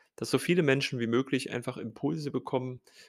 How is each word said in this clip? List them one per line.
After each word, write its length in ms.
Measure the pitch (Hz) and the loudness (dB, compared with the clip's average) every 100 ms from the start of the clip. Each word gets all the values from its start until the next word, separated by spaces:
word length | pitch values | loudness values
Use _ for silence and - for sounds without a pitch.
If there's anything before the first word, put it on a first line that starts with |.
| _ - | _ -10
dass 120 | 117 | 0
so 80 | 131 | 0
viele 260 | - 180 | 4 4
Menschen 360 | 147 135 131 127 | 4 4 2 -2
wie 80 | 117 | 2
möglich 440 | 120 135 131 - | 2 2 -2 -2
einfach 260 | 123 123 127 | -6 -6 -8
Impulse 520 | 110 - 143 160 143 | -10 -4 -2 -2 -4
bekommen 520 | 127 - 127 127 127 _ - | -4 -2 -4 -4 -8 _ -20